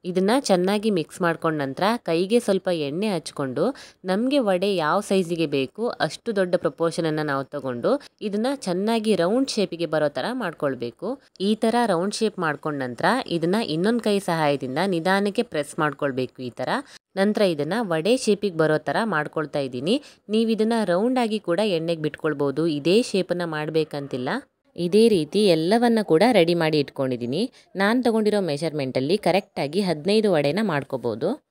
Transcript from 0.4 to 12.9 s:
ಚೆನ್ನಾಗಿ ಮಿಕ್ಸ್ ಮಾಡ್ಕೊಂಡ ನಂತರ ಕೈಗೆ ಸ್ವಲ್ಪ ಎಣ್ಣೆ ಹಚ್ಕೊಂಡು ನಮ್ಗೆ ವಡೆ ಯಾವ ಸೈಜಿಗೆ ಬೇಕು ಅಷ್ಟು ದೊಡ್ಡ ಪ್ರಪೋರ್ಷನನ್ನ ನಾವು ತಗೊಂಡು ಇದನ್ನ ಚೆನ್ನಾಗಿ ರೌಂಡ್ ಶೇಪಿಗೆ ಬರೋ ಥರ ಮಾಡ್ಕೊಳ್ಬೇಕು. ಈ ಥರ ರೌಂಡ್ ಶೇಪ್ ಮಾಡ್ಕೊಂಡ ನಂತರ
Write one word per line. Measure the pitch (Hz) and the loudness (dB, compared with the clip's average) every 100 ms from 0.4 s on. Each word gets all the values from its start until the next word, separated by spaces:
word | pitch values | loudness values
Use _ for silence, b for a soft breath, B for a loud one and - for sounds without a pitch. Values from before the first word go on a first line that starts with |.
ಚೆನ್ನಾಗಿ | 277 180 185 208 220 | 2 2 2 0 0
ಮಿಕ್ಸ್ | 185 151 - | 0 -4 -2
ಮಾಡ್ಕೊಂಡ | 175 160 165 156 | -2 0 -2 -2
ನಂತರ | 135 135 190 240 | -4 0 0 0
ಕೈಗೆ | - 165 190 233 | 0 0 2 0
ಸ್ವಲ್ಪ | 220 190 - | 2 0 0
ಎಣ್ಣೆ | 170 143 156 214 | -2 -2 -2 -2
ಹಚ್ಕೊಂಡು | 175 - - 135 123 208 285 B B | -4 -6 -6 -4 0 -2 -4 B B
ನಮ್ಗೆ | 185 190 254 285 | -4 -2 2 2
ವಡೆ | 214 185 196 | 2 2 0
ಯಾವ | 190 151 180 | 0 0 0
ಸೈಜಿಗೆ | 208 190 165 170 156 | 2 0 0 -2 0
ಬೇಕು | 143 131 - 226 | 0 -2 -4 -6
ಅಷ್ಟು | - 160 - - 202 | -2 -4 -4 -4 -2
ದೊಡ್ಡ | 185 175 | 0 0
ಪ್ರಪೋರ್ಷನನ್ನ | 165 - 165 160 165 151 | 0 0 -2 0 -2 0
ನಾವು | 151 139 | -2 -4
ತಗೊಂಡು | 139 147 131 120 165 285 B B | -4 -8 -6 -2 0 -2 B B
ಇದನ್ನ | 208 196 247 | -6 -2 -2
ಚೆನ್ನಾಗಿ | 277 - 175 208 226 214 185 | -2 -4 -2 0 0 2 2
ರೌಂಡ್ | 170 240 269 | 2 2 0
ಶೇಪಿಗೆ | - 185 165 165 | -2 -2 -2 -2
ಬರೋ | 156 151 | 0 0
ಥರ | 131 170 | 0 -4
ಮಾಡ್ಕೊಳ್ಬೇಕು. | 254 190 156 143 127 120 - 185 277 b _ | -4 -6 -4 -4 -4 -8 -8 -10 -10 b _
ಈ | 196 | 0
ಥರ | 214 226 233 233 | 2 2 2 2
ರೌಂಡ್ | 170 196 | 0 0
ಶೇಪ್ | - 220 196 | -2 -4 -2
ಮಾಡ್ಕೊಂಡ | 165 139 156 143 | -4 -2 -4 -4
ನಂತರ | 127 | -6